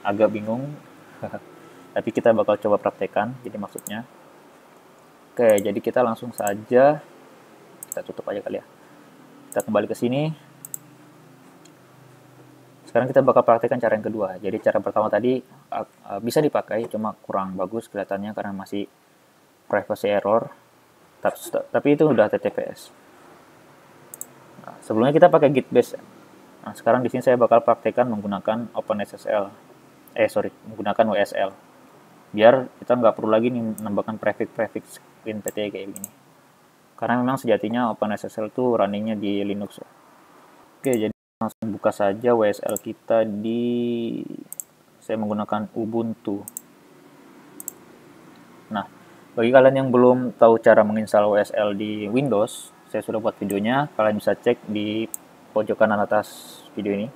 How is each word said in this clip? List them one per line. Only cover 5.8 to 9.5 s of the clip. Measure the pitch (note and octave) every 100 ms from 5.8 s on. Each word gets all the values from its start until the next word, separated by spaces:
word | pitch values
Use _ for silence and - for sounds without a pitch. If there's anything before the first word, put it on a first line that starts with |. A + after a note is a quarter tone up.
kita | - B2
langsung | B2 A2+ A#2+ -
saja, | G#2 G#2 A2 B2 C#3 D3+ - - - - - - - - -
kita | -
tutup | - - -
aja | G2+
kali | G#2+ G2+
ya. | - - - - - - - -
Kita | -